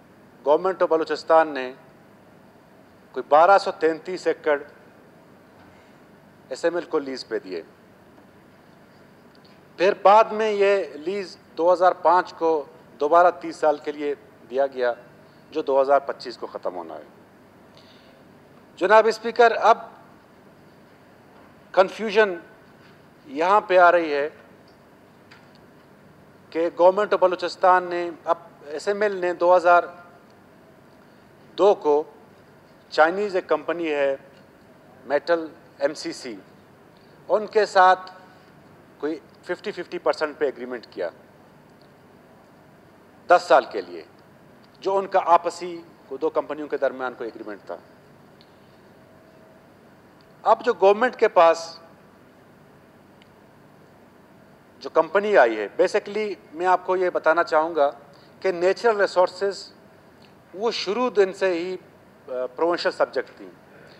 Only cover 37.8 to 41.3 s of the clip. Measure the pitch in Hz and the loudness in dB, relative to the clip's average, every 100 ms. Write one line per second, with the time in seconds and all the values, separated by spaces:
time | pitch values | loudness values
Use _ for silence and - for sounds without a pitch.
37.8 | 185 185 - - - - - - - - | 6 4 -2 -20 -20 -20 -20 -20 -20 -20
38.8 | - - 147 156 - _ - 180 208 175 | -20 -10 -8 -8 -14 _ -12 -10 -10 -12
39.8 | 170 175 160 - 156 139 147 120 123 123 | -12 -6 -4 -2 -4 -4 -6 -6 -12 -12
40.8 | - - 87 - - | -14 -10 -10 -12 -20